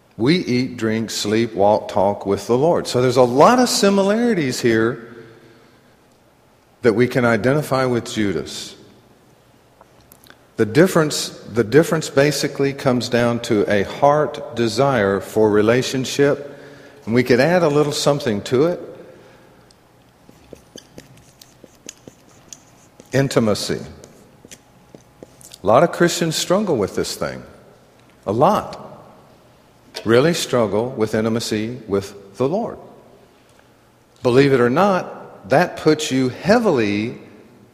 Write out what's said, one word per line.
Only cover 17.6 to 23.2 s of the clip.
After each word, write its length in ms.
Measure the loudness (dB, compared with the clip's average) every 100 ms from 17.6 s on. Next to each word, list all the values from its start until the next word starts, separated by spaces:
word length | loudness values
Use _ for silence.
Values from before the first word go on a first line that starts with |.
a 40 | 2
little 240 | 2 0
something 500 | 0 0 0 -2 -4
to 220 | -2 0 0
it. 120 | -2 -10 -20 -20 -20 -20 -20 _ _ _ _ _ _ _ _ -20 _ _ -20 _ -20 -20 -20 -20 -20 -20 _ -20 _ -20 _ -20 -20 -20 -20 _ -20 _ -20 _ _ _ -20 -4
Intimacy. 680 | -2